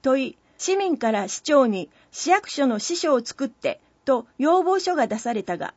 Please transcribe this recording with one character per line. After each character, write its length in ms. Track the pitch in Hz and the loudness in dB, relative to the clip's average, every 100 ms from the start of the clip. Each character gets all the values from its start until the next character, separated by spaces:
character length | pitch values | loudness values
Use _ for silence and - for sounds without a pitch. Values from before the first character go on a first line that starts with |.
問 260 | 269 269 262 | 2 0 0
い、 100 | - _ _ | -8 _ _
市 180 | - 381 | -2 0
民 220 | 392 302 | 0 0
か 140 | 226 | 0
ら 160 | 214 202 | -2 -4
市 140 | - | -8
長 260 | - 294 254 | 2 4 4
に 220 | 196 165 _ _ | 0 -6 _ _
市 180 | - - | -8 0
役 200 | 392 - | 0 0
所 180 | - 269 | -2 0
の 120 | 214 | 0
支 180 | - 349 | -4 -2
所 160 | 330 | 0
を 100 | 254 | 0
作 220 | 233 - 269 | 0 -8 -8
っ 40 | |
て 300 | _ 131 - _ _ - | _ -6 -6 _ _ -2
と 220 | 254 - - | -2 -2 -2
要 260 | 285 359 | 2 4
望 160 | 349 381 | 4 0
書 160 | 370 339 | 0 0
が 120 | 220 | 0
出 120 | 220 | -2
さ 140 | 240 | -4
れ 100 | 226 | -6
た 140 | 190 175 | -6 -6
が。 160 | - | -8